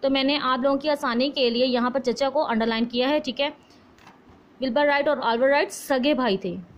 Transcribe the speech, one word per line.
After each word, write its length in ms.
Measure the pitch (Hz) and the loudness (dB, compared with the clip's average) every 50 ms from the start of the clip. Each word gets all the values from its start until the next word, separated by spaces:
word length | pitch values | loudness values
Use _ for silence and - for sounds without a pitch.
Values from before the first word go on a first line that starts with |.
| - | 0
तो 80 | 269 | 0
मैंने 280 | 269 269 269 269 285 294 | 0 2 2 2 0 0
आप 220 | 285 262 254 254 | 0 0 -2 0
लोगों 180 | 240 277 277 277 | 0 0 0 0
की 100 | 277 302 | 0 -2
आसानी 420 | 294 294 294 262 233 233 254 294 | -2 0 -2 -2 0 0 0 -2
के 200 | 285 302 262 240 | 0 0 0 0
लिए 140 | 233 240 247 | 2 2 0
यहाँ 260 | 262 240 240 233 247 | 2 2 0 0 0
पर 100 | 247 277 | -2 -2
चचा 280 | 247 254 233 233 277 269 | -2 -2 -2 0 -2 -2
को 120 | 262 294 | 0 0
अंडरलाइन 440 | 311 - - 220 226 226 226 226 233 | -2 0 0 0 0 0 0 -2 -2
किया 240 | 233 233 240 247 262 | -2 0 -2 0 2
है, 120 | 302 302 | 0 0
ठीक 200 | 302 269 247 - | -2 -4 -4 -4
है। 160 | 285 294 294 - - _ - - - - - - - - - - _ - - - _ _ _ - | -4 -4 -4 -8 -20 _ -20 -20 -20 -20 -20 -20 -20 -20 -20 -20 _ -20 -20 -20 _ _ _ -6
Wilbur 260 | 240 262 233 285 294 | -4 -2 0 2 2
Wright 220 | 294 285 285 285 311 | 4 2 2 2 0
और 120 | 294 247 | 0 0
Albert 320 | - 226 233 233 254 269 277 | 0 -2 0 2 2 4 4
Wright 180 | 294 339 - | 4 2 0
सगे 440 | - - - - 285 262 240 285 302 | -4 -14 -4 -2 -2 0 2 2 2
भाई 260 | - 254 233 196 190 - | 2 2 0 0 -2 -2
थे। 140 | 185 175 190 180 - - | -6 -8 -8 -12 -16 -20